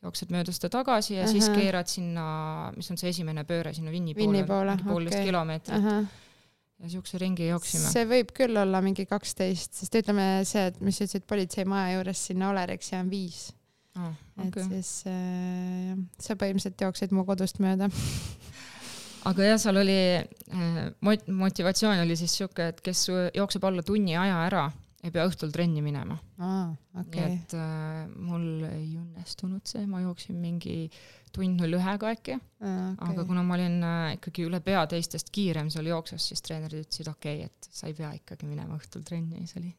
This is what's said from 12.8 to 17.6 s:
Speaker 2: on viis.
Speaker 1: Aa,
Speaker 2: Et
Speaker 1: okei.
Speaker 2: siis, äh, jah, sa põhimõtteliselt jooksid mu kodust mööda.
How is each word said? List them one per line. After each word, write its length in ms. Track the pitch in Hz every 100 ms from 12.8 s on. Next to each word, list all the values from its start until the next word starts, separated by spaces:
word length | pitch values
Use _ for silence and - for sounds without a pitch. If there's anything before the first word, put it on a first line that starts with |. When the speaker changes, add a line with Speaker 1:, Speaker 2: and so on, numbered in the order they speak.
| - 185
Speaker 2:
on 120 | 185
viis. 380 | 196 175 - - - _ _ _ 180
Speaker 1:
Aa, 140 | 170 156 - -
Speaker 2:
Et 60 | 185
Speaker 1:
okei. 160 | 185 185
Speaker 2:
siis, 360 | 190 180 - 190
äh, 840 | 185 185 180 180 180 180 185 185
jah, 100 | 190 180 -
sa 180 | -
põhimõtteliselt 460 | 208 196 190 190 -
jooksid 300 | 190 - 196
mu 120 | 190
kodust 340 | 185 190 190
mööda. 300 | -